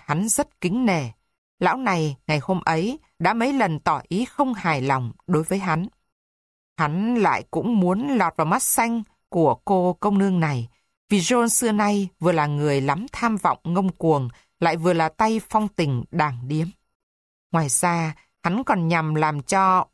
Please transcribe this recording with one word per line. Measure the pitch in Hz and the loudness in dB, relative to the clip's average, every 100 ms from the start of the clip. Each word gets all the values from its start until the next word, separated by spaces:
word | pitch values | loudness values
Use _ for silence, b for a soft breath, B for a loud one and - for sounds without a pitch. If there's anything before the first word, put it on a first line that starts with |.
hắn | - 151 220 | -4 -2 0
rất | - 294 _ | -2 -2 _
kính | 180 214 247 | -4 0 0
nể. | 175 123 - _ _ _ _ | 0 -4 -10 _ _ _ _
Lão | - 262 | -2 0
này | 254 175 156 139 - | -2 -2 -2 -4 -4
ngày | 151 | -2
hôm | 131 185 | -2 -2
ấy | - 160 196 285 - _ | 0 0 -2 -6 -12 _
đã | 180 | -2
mấy | 226 240 | 0 0
lần | 277 202 156 | 0 0 0
tỏ | - 147 - | -2 -2 -2
ý | 180 | -4
không | - - 269 | -4 -2 -2
hài | 214 180 147 | -2 -2 -2
lòng | 131 135 120 - - | 0 -2 -2 -8 -2
đối | 151 | -2
với | 160 190 | 0 -2
hắn. | 190 156 190 - _ _ _ _ _ _ _ - | -2 -2 -4 -10 _ _ _ _ _ _ _ -4
Hắn | 156 170 220 | -2 -2 0
lại | 240 185 117 - | 2 2 0 -4
cũng | - 208 226 | -4 0 2
muốn | 180 190 277 | 2 0 0
lọt | 262 175 - | 0 0 0
vào | |
mắt | 156 214 | 0 0
xanh | - - 233 233 214 _ _ | 0 0 0 -2 -8 _ _
của | 175 156 117 | 2 2 2
cô | - 190 180 175 | 0 2 2 0
công | 208 202 | 0 2
nương | 196 185 | 2 2
này, | 160 131 117 - _ _ _ | 0 -2 -6 -12 _ _ _
vì | 208 | 0
John | 170 247 233 | 2 2 2
xưa | - 240 | 2 0
nay | 208 208 208 190 - | 2 2 0 -2 -2
vừa | 165 | 0
là | 165 147 | 2 0
người | 147 147 139 | 0 0 0
lắm | 135 147 247 | 0 -2 -4
tham | - 240 214 | -4 -2 0
vọng | 175 131 | 0 -2
ngông | 160 175 190 | -2 0 0
cuồng, | - 165 147 127 B B _ | 0 2 2 0 B B _
lại | 170 165 | -2 2
vừa | 165 | 2
là | 170 160 | 2 0
tay | - 220 220 - | 0 0 0 -2
phong | 220 214 | -2 -2
tình | - 156 127 - | -2 -2 -2 -4
đàng | 160 151 120 127 | -2 -2 -4 -4
điếm. | 151 165 - _ _ _ _ _ _ _ | -4 -4 -8 _ _ _ _ _ _ _
Ngoài | 165 147 | -2 0
ra, | - 175 170 160 151 b _ | 0 0 0 -2 -8 b _
hắn | 170 196 | -4 -2
còn | 269 196 165 | 0 0 2
nhằm | 170 156 | 0 0
làm | 151 156 147 | 0 0 -2
cho | - 190 190 185 - | -2 2 4 2 0